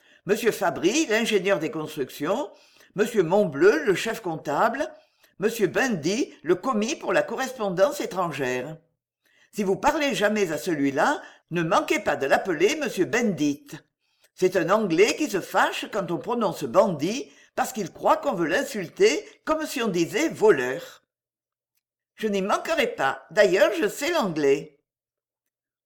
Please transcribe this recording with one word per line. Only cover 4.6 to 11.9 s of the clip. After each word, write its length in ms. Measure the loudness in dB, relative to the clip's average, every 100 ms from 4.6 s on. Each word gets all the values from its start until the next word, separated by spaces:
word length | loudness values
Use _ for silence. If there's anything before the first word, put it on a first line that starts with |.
| 0 0 -6 -10 _ _ _ -6
Monsieur 260 | -4 0 0
Bundy, 640 | 0 0 0 -2 -2 -4 -4
le 100 | -2
commis 400 | 0 0 -2 -2
pour 180 | -4 -2
la 120 | 0
correspondance 760 | 0 -4 -6 -4 -2 2 2 0
étrangère. 760 | -6 -4 -4 -2 -2 -2 -6 -12 _ _ _ _ _ _ _
Si 120 | -4
vous 100 | -2
parlez 400 | 0 0 0 0
jamais 380 | 0 0 2 0
à 60 | -2
celui-là, 600 | -4 0 0 2 0 0 -6 -20 -6
ne 120 | -4
manquez 360 | 0 0 0